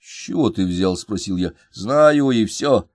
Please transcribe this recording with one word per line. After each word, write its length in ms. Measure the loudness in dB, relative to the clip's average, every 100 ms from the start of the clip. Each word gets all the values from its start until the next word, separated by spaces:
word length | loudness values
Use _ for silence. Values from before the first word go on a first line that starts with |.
«С 60 | -20
чего 440 | -18 -8 0 0
ты 140 | 0
взял?» — 320 | -2 0 -2 -2
спросил 400 | -6 -8 -6 -4
я. 180 | -4 -6 _
«Знаю, 580 | -14 -2 4 4 4 2
и 140 | 2
все». 440 | 0 -2 0 0 0